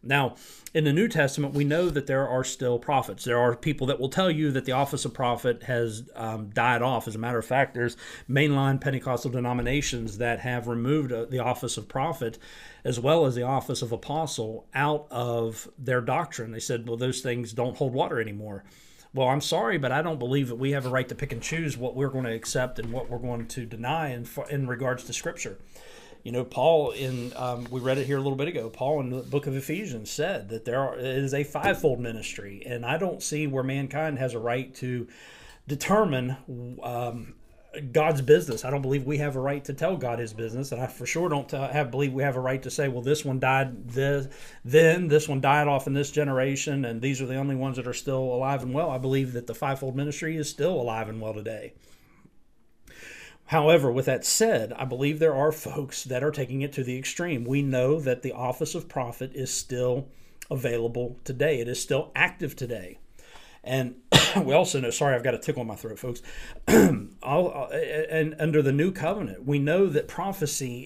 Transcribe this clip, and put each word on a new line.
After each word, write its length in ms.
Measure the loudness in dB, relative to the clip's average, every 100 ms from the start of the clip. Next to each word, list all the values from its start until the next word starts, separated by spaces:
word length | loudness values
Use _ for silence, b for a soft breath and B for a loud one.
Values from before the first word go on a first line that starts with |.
Now, 340 | 0 2 2 -2 B B B
in 100 | 2
the 80 | 4
New 160 | 4 4
Testament, 460 | 4 2 2 0
we 100 | 2
know 240 | 2 4 2
that 180 | 2 2
there 220 | 2 2
are 160 | 0
still 340 | -2 -2 0 0
prophets. 460 | 2 2 0 -4
There 140 | 0 4
are 160 | 4
people 320 | 4 0 0 0
that 120 | 0
will 80 | 0
tell 220 | 2 2
you 200 | 4 2
that 120 | 0
the 80 | 0
office 320 | 2 2 0
of 100 | -4
prophet 480 | 0 0 2 2 0
has, 440 | 0 0 0 -4 -10
um, 360 | -8 -6 -6 -4
died 320 | 2 4 4
off. 240 | 4 0 -2
As 80 |
a 40 | -4
matter 200 | -2 -2
of 80 | 0
fact, 280 | 2 2
there's 220 | 0 -2 -2 B B B
mainline 520 | 2 4 4 4 2
Pentecostal 500 | 0 -2 -2 -2 -2
denominations 880 | -2 -2 0 0 0 0 -4 -6 -2
that 220 | -2 -2
have 280 | -2 -4 -2
removed, 440 | -2 0 0 0
uh, 120 | -2 -4
the 120 | -2
office 360 | -2 -2 -4 -6
of 120 | -6
prophet 500 | -4 -4 -2 -6 -6 B B B B
as 140 | -4 0
well 280 | 4 6 4
as 80 |
the 80 | 2
office 380 | 0 0 0 -4
of 120 | -4
apostle 720 | -6 -4 -2 -2 -4 -6 -8 -6
out 320 | 0 2 0 -2
of 580 | -4 -2 0 -2 -4 -12 -8
their 220 | 0 0
doctrine. 500 | 2 0 -2 -6 -8
They 100 | -8
said, 280 | -4 -4 -2
"Well, 80 | -2
those 240 | 0 0
things 320 | -2 -2 -4
don't 240 | -2 -2 0
hold 160 | 0
water 280 | 0 0 0
anymore." 440 | -4 -6 -10 -12 -14 B B B B
Well, 140 | 0 2
I'm 140 | 2
sorry, 340 | 2 0 0 0
but 160 | 0
I 80 | 0
don't 180 | 0 -2
believe 300 | 0 0 0
that 80 | -2
we 140 | 0
have 160 | 0 0
a 20 |
right 180 | 0 -2
to 60 |
pick 180 | -4 -6
and 100 | -6
choose 340 | -6 -4 -4 -4
what 180 | -4
we're 140 | -2 -2
going 160 | -2
to 80 | -4
accept 460 | -4 -2 -2 -2 -2
and 120 | -6
what 180 | -4 -4
we're 80 | -6
going 280 | -4 -4 -6
to 180 | -8 -10
deny 420 | -6 -4 -2 -2
in, 180 | -6 -8 -10 -6
in 180 | -2 -2
regards 380 | -2 -2 -2
to 80 | -4
Scripture. 460 | -6 -6 -6 -8 -10 B B B B B B
You 100 | -6
know, 120 | -4
Paul 480 | -4 2 6 6 4
in, 380 | -2 -4 -4 -6 -6
um, 300 | -6 -4 -6
we 100 | -4
read 180 | 0 0
it 80 | 2
here 100 | 0
a 40 |
little 180 | 0 -2
bit 100 | -2
ago, 220 | -4 -6
Paul 300 | -4 -2 0
in 100 | -2
the 120 | -6
book 240 | -2 -2 -2
of 80 |
Ephesians 560 | -4 -2 -4 -4 -8 -6
said 380 | -2 -2 -2 -6
that 160 | -8
there 160 | -2 0
are, 160 | 0 -2
it 80 |
is 300 | -2 0 0
a 100 | 0
fivefold 560 | -2 0 0 4 2 2
ministry, 600 | -4 -6 -8 -10 -12 -12
and 220 | -8 -6 -2
I 100 | 0
don't 260 | 0 -4
see 240 | -4 -2 -2
where 180 | -2
mankind 540 | -2 -2 -4 -2 -2 -2
has 140 | -2
a 60 | -2
right 360 | -2 -2 -4 -8
to 300 | -4 -4 -6 B B B B B -8
determine, 720 | -4 2 4 4 2 -2 -4 -8 -12 -10 -10
um, 520 | -6 -4 -4 -6 -12 -18 -20 -20 -16 -10 0
God's 280 | 2 4 4
business. 440 | 8 8 6 -4
I 60 | -2
don't 120 | -2
believe 220 | 0 0
we 140 | 0 0
have 180 | 0 -2
a 40 |
right 240 | -2 -2
to 80 | -4
tell 240 | -2 0 0
God 220 | -2 -2
His 140 | -4
business, 400 | -6 -6 -4 -4
and 100 | -4
I 40 | -6
for 200 | -6 -4
sure 220 | 0 0
don't 200 | 0 -2
tell, 180 | -4 -2
have, 220 | -2 -2
believe 220 | 0 0
we 100 | 0
have 140 | 0 0
a 40 |
right 220 | 0 -2
to 80 | -4
say, 180 | -2 -2
"Well, 140 | 0
this 220 | 0 0
one 160 | 0 0
died 480 | 2 4 2 -4 -6
this, 400 | 0 2 2 -2 B B B
then, 440 | 4 8 8 6 6
this 200 | 4 4
one 120 | 0
died 280 | 4 6 6
off 180 | 2 2
in 80 |
this 160 | 0 0
generation, 720 | 0 2 2 2 0 -2 0
and 160 | -2 -2
these 220 | -2 -2
are 40 | -2
the 100 | -2
only 180 | -2
ones 220 | 0 -2 -2
that 100 | -4
are 80 |
still 280 | -4 -2 0
alive 400 | 0 0 0 0
and 120 | -2
well." 160 | -2 0
I 80 | 0
believe 340 | 2 2 2
that 140 | -2 -6
the 80 |
fivefold 420 | -4 -2 -2 -4 -2
ministry 400 | -2 -2 -4 -2
is 140 | -4
still 280 | 0 0 2
alive 300 | 0 -2 -4
and 120 | -6
well 120 | -6
today. 400 | -6 -6 -8 -12 -16 b b b b b -20 -20 _ _ _ -20 B B B B B 0
However, 440 | 4 8 8 6
with 160 | 2 2
that 180 | 2
said, 480 | 2 4 4 4 0
I 100 | -4
believe 340 | -6 0 0 4
there 160 | 4
are 180 | 4 2
folks 520 | 2 -4 -6 -6 -6
that 180 | -4 -2
are 80 | 0
taking 320 | 0 -2 -2
it 100 | -4
to 100 | -4
the 140 | -4 -4
extreme. 460 | -4 -4 -2 -2
We 180 | 0 2
know 380 | 2 4 4 4
that 220 | 2 0
the 100 | -2
office 420 | -4 -2 -2 -2
of 140 | -4 -6
prophet 440 | -4 -4 -6 -8
is 180 | -6 -4
still 560 | -4 -4 0 2 0 -2 B B B -6
available 680 | -4 -2 0 -2 -2 -4 -6
today. 360 | -8 0 2 2
It 80 | -2
is 120 | -4
still 320 | 0 0 0
active 400 | 0 0 0 -8
today. 440 | -6 -6 -6 -10 -16 -20 B B B B B
And 320 | -2 0 -2 -6 4 6
<clears throat> 180 | 6 2
we 80 | 4
also 260 | 4 4 0
know, 100 | -2
sorry, 240 | 2 2
I've 80 | 2
got 120 | 2
a 40 | -2
tickle 240 | -2 -4
in 60 | -4
my 80 | -8
throat, 220 | -10 -8
folks. 240 | -8 -8 B B
<clears throat> 240 | B B 6
I'll, 400 | 8 8 6 -4 -8
I'll, 480 | 0 2 2 0 -4 -4 -2 -2 -2
and 240 | 0 0 0
under 240 | 2 4
the 100 | 4
new 180 | 4 2
covenant, 540 | 2 -2 -2 -4 -6
we 140 | -2 0
know 280 | 4 4 4
that 220 | 2 -2
prophecy 720 | -4 -4 -2 -2 -2 -6 -8